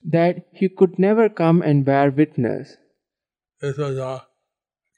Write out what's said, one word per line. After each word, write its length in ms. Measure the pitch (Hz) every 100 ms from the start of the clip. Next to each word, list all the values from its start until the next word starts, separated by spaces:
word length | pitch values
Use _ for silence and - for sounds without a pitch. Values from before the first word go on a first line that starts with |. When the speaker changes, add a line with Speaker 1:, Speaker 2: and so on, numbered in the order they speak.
Speaker 1:
That 440 | - 165 170 175 -
he 160 | - 190
could 300 | 190 185 175
never 300 | 190 214 214
come 340 | 214 165 170
and 220 | 151 143
bear 260 | 135 139 143
witness. 680 | 135 151 - 113 101 139 - _ _ _ _ _ _ _ -
Speaker 2:
This 180 | 143 139
was 180 | 143 131
a 300 | 131 131 - _ _ _ _ _ _